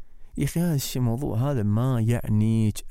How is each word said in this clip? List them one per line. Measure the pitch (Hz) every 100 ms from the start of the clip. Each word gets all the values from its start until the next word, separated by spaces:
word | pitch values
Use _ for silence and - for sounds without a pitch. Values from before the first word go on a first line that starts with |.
| - - - -
يا |
أخي | 139 170
هذا | 175 143
الشيء، | - 131
موضوع | 123 117 - 107 139
هذا | 135
ما | 104 104 127 123
يعنيك. | 110 120 - 107 110 113 107 - -